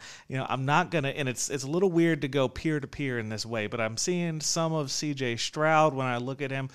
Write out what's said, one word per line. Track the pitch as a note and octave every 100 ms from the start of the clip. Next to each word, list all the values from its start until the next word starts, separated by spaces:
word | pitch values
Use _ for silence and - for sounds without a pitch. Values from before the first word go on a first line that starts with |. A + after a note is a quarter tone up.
| - - -
You | C3
know, | -
I'm | B2+ C3+
not | D#3 E3+
gonna, | E3 C#3
and | D3 C3
it's, | A#2 -
it's | C#3
a | C3+
little | E3+ G3
weird | E3 E3+ D#3
to | D3
go | C#3 B2+
peer | - D#3+ D3+
to | C3+
peer | - C#3 A#2+
in | A2
this | A2 A2+
way, | A2+ G#2
but | A#2
I'm | A2+ A2+
seeing | - F3+ E3+ D#3
some | - E3+ E3
of | D#3+ C3+
C | - D3+
J | C3+ B2+ A#2
Stroud | - D#3 D#3 D#3 D#3
when | C3+ C3
I | A#2+
look | B2 C3+
at | C3+
him, | C3+ C3+